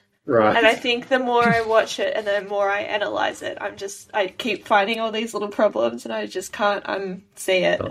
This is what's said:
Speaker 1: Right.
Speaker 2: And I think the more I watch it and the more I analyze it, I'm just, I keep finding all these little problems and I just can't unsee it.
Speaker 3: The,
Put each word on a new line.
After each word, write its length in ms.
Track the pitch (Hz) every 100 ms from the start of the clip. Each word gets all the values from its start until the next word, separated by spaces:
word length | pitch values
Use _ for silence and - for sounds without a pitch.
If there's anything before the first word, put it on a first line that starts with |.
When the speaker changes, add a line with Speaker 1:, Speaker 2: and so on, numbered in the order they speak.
| _ _
Speaker 1:
Right. 320 | - 120 - -
Speaker 2:
And 100 | 226
I 80 |
think 340 | 240 254 240 247
the 100 | 262
more 240 | 254 240 233
I 120 | 233
watch 360 | 220 220 - -
it 160 | 202 -
and 100 | 208
the 220 | 202 196
more 200 | 202 196
I 120 | 202
analyze 640 | - 208 202 - 101 -
it, 160 | 202 -
I'm 160 | 202 208
just, 340 | 196 - -
I 120 | 214 190
keep 380 | - 247 202 -
finding 320 | 214 196 226
all 120 | 226
these 220 | 214 233
little 140 | 208 208
problems 560 | 202 214 208 233 240
and 80 | 233
I 140 | 220 208
just 260 | 185 185
can't 300 | - 208 202
unsee 760 | - 196 196 185 - - - 185
it. 160 | 170 175
Speaker 3:
The, 80 | -